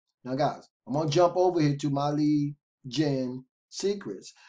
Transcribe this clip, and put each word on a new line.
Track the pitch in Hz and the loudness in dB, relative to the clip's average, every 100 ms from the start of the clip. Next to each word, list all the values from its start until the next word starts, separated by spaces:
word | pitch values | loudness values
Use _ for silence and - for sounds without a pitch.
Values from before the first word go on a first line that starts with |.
| _ _ | _ _
Now, | 127 135 | -8 -2
guys, | 139 - - _ - | -2 -2 -14 _ -6
I'm | |
gonna | 143 156 | -2 0
jump | 160 175 180 | 4 4 4
over | 185 170 | 2 4
here | 151 143 | 2 0
to | 147 | -2
My | 139 147 | 0 0
Lead | 151 151 147 147 147 _ _ 127 | 0 2 2 0 -6 _ _ -8
Gen | 123 151 135 127 127 - _ _ | -2 0 0 -4 -8 -14 _ _
Secrets, | - 196 202 - - - - | -6 -4 -4 -8 -12 -14 -20